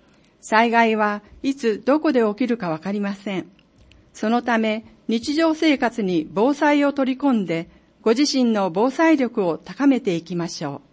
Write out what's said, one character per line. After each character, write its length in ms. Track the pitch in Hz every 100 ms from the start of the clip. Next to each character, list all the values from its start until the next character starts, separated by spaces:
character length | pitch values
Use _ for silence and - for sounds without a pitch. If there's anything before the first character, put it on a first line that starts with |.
| _ _ _ _
災 320 | - 220 233
害 240 | 233 226 214
は 260 | 208 208 - -
い 100 | 269 269
つ 260 | 226 202
ど 160 | 233 302
こ 140 | 311
で 80 | 254
起 140 | 220 208
き 120 | 247
る 100 | 233
か 120 | 175
わ 100 | 156
か 120 | 185
り 100 | 208
ま 140 | 202 202
せ 220 | 208 185
ん。 120 | - _ _ _ - - _
そ 160 | - 214
の 120 | 240
た 160 | 240 226
め、 280 | 220 214 - - -
日 240 | 226 233
常 200 | 294 330
生 240 | 311 320 269
活 240 | - -
に 240 | 196 175 -
防 220 | 165 240
災 320 | 285 302 294 285
を 80 |
取 220 | 277 262 262
り 40 |
込 140 | 277
ん 120 | 233 175
で、 220 | 165 170 - _ _
ご 100 | -
自 100 | 226
身 320 | 285 269 240
の 180 | 214 190
防 200 | 170 247
災 260 | 262 330 302
力 260 | 240 233
を 140 | 180 156
高 280 | - 185 277
め 120 | 254
て 160 | - 165
い 80 |
き 140 | 170 175
ま 100 | 170
し 180 | - 151
ょ 100 | 139
う。 60 | _